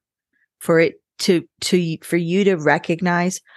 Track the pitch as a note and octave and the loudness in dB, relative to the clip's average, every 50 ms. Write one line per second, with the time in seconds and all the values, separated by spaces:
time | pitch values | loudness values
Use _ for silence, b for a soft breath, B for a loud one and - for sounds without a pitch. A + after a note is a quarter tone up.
0 | _ _ _ _ _ _ _ _ _ _ _ _ - - E3+ D#3+ E3+ - - _ | _ _ _ _ _ _ _ _ _ _ _ _ -2 0 2 2 2 2 -2 _
1 | _ _ _ - - - F3+ E3 E3 - _ _ - - F#3 F3+ F3 E3 D#3+ - | _ _ _ -4 0 0 0 0 0 -6 _ _ -4 -2 0 0 0 -2 -6 -8
2 | - - E3+ E3+ E3+ E3 F3 G3 G3+ G3 F#3+ D#3+ D3 D3+ C#3+ D#3+ - - E3+ D#3+ | -6 -4 -2 -2 -2 0 0 2 2 2 0 2 2 0 0 0 0 -4 -4 -2
3 | F#3 F3+ F3 F3 F3 F#3 F#3 - B B B | 0 0 0 0 0 -2 -4 -6 B B B